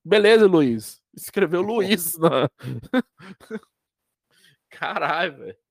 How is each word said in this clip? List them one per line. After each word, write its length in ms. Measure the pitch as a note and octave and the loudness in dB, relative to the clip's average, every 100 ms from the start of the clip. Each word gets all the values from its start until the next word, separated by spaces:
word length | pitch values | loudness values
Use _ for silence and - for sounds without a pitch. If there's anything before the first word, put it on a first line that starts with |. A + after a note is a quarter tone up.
| - | -2
"Beleza, 400 | G#3 G#3 A3+ G#3 | 2 6 6 6
Luiz." 540 | E3+ C3+ A2+ G#2+ - _ - | 6 2 0 -8 -18 _ -20
Escreveu 460 | - - F3+ F3 | -12 -4 -2 -2
Luiz, 540 | G3+ A3+ F#3+ G3+ E3+ E3 | -2 -2 -2 -2 -4 -2
<laughs> 20 | |
não. 300 | D#3+ C3 C#3 - B2+ B2 - B3+ - _ F#3+ F#3 - A3 - _ _ _ _ _ _ _ _ _ _ | 0 0 -2 -6 -14 -12 -6 -4 -4 _ -20 -20 -16 -16 -16 _ _ _ _ _ _ _ _ _ _
Caralho, 680 | - D#3+ E3+ D3+ D#3+ F3+ C3+ | -12 -8 -4 -4 -4 -6 -8
velho. 200 | F#2+ - _ | -18 -20 _